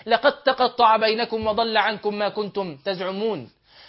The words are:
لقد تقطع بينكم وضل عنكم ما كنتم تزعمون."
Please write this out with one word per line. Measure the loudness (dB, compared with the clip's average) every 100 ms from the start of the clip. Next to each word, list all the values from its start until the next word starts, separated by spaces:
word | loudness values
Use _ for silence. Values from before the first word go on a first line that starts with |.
| 0
لقد | 2 2
تقطع | 2 -2 2 0 4 4 4
بينكم | 2 0 -2 -2 -2
وضل | 0 0 2
عنكم | 0 -2 -4
ما | -2 -4
كنتم | -4 -6 -6 -6 -8
تزعمون." | -8 -6 -6 -4 -4 -4 -10 _ _ -20